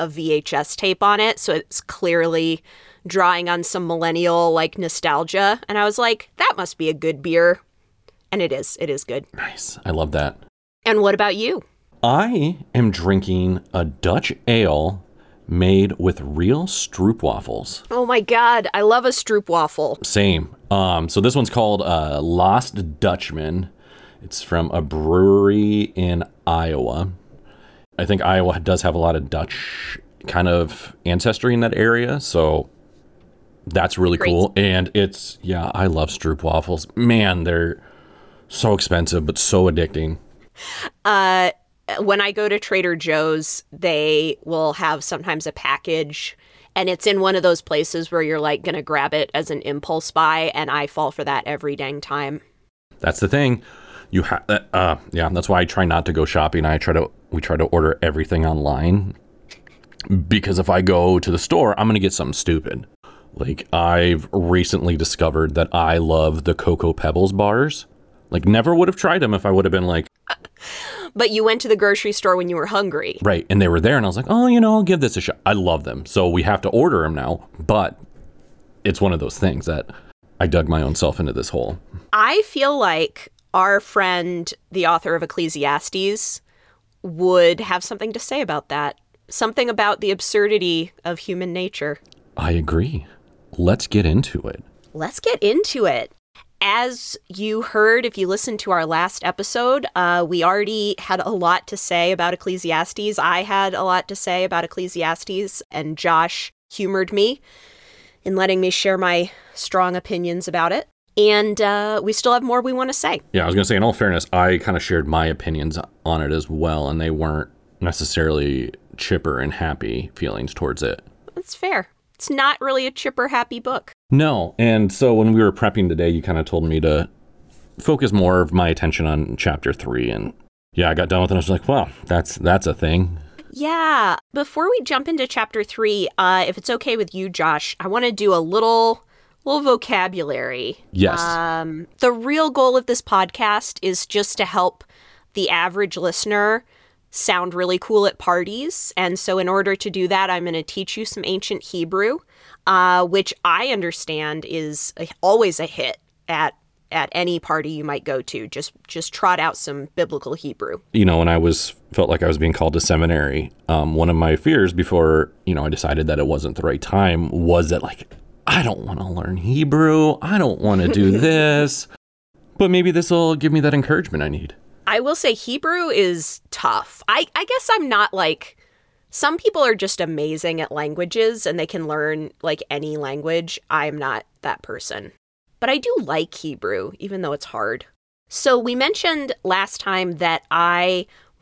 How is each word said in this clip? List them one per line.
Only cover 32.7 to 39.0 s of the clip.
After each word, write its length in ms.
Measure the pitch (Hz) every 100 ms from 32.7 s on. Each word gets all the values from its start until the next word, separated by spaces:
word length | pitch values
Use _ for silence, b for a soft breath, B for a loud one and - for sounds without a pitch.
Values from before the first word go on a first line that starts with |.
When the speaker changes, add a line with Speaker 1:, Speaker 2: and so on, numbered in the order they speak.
| _ _ _ _ _ _ _ _ _ -
Speaker 2:
that's 300 | 92 87 -
really 220 | 90 87
Speaker 1:
Great. 100 | 87
Speaker 2:
cool. 240 | 85 101 98
And 340 | 101 92 95
it's, 460 | 104 98 - - -
yeah, 300 | 92 87 82
I 120 | - 95
love 240 | 80 78
stroopwafels. 840 | - 82 73 82 80 90 87 - -
Man, 460 | 120 113 101 87
they're 380 | 85 85 85 - B B B B B B B
so 260 | - 113
expensive, 500 | 98 - 85